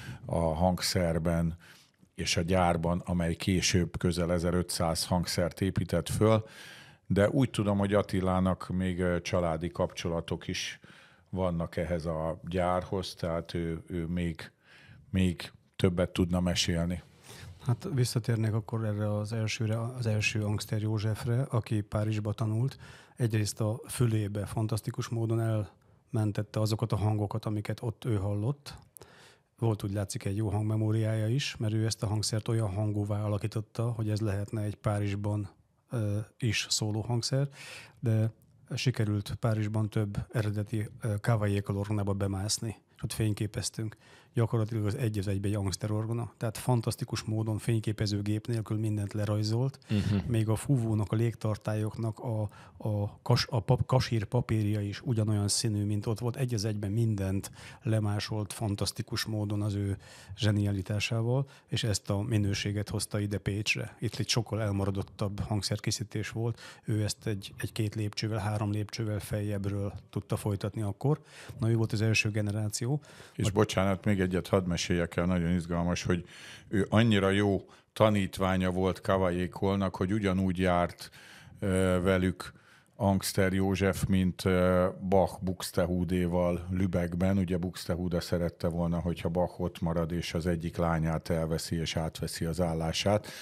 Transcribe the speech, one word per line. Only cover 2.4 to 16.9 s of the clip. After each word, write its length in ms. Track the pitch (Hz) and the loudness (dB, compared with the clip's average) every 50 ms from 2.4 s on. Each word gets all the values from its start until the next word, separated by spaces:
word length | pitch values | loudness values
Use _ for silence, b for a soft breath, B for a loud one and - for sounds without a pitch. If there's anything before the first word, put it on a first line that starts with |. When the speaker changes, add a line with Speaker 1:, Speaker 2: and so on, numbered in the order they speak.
Speaker 1:
gyárban, 640 | 85 85 95 92 90 87 87 82 80 85 87 90 - | 2 4 4 6 6 6 4 2 2 0 0 0 -2
amely 300 | - 90 87 85 85 82 | -2 0 0 2 0 -2
később 640 | - - 101 95 87 - - - 90 85 80 - - | 0 2 2 2 4 2 4 4 4 2 2 -2 -2
közel 340 | - 92 80 85 87 82 | 0 0 0 0 0 0
ezerötszáz 720 | 90 85 82 90 85 90 87 - - - 90 82 85 - - | 2 2 2 2 2 0 0 -2 -2 0 0 0 0 -2 0
hangszert 540 | - 95 90 80 - - - 87 80 - - | 0 2 0 2 0 0 0 0 -2 0 0
épített 480 | 101 95 - - 98 - - 85 - - | -2 0 0 -2 -2 0 0 -2 0 -2
föl, 360 | - - 107 110 110 107 B B B B B B B B B B B B B | 2 4 6 6 6 4 B B B B B B B B B B B B B
de 220 | - 98 98 101 107 | 0 4 4 6 6
úgy 220 | - 131 131 - | 6 4 2 2
tudom, 280 | - - 104 101 101 98 | 2 0 2 2 2 2
hogy 160 | 101 98 104 | 2 4 4
Attilának 720 | 101 95 - - 95 90 92 92 92 92 92 90 - - - | 4 4 2 0 0 2 2 2 4 4 2 2 0 -4 -4
még, 320 | 90 92 92 92 90 87 | -2 -2 0 0 0 0
ö, 200 | 92 90 87 85 | 0 2 0 0
családi 480 | - - - 90 87 85 80 80 85 85 | -2 0 0 0 2 0 0 -2 -2 -4
kapcsolatok 800 | - - 90 80 - - - 90 85 82 82 - 90 82 - - | -2 -2 -2 -2 -2 -6 -4 -2 -2 -4 -2 -4 -6 -6 -4 -6
is 320 | 85 - - - - - B B B B B B B B B _ | -6 -6 -6 -8 -10 -14 B B B B B B B B B _
vannak 460 | - 92 92 90 85 85 85 82 - | -4 -2 0 0 0 -2 -4 -4 -2
ehhez 300 | 90 85 82 87 82 76 | -4 -2 0 -2 -2 -2
a 340 | 85 80 78 78 82 78 - - | -4 -4 -2 -2 -4 -4 -6 -8
gyárhoz, 680 | 85 87 92 87 90 90 92 90 - 107 95 87 - - | -4 -2 0 2 2 2 0 0 -2 -4 -4 -4 -6 -8
tehát 400 | - - 85 82 85 82 - - | -6 -4 -2 -2 -4 -4 -4 -6
ő, 280 | 87 85 82 82 82 - | -4 -4 -4 -4 -6 -8
ő 200 | - 92 87 82 | -8 -6 -6 -4
még, 440 | 80 87 90 87 85 80 - - - B B B B B B B B B B B - | -2 -2 -2 -2 -2 -4 -6 -12 -18 B B B B B B B B B B B -2
még 420 | - 95 92 90 82 - - - - _ _ _ _ | 2 4 4 4 2 0 -8 -14 -16 _ _ _ _
többet 340 | - - 95 87 90 90 - | 2 2 4 4 4 0 2
tudna 300 | - - 92 85 90 90 | 2 0 2 2 2 2
mesélni. 640 | 90 87 85 - - - 87 85 85 87 | 2 2 2 2 0 2 2 0 0 0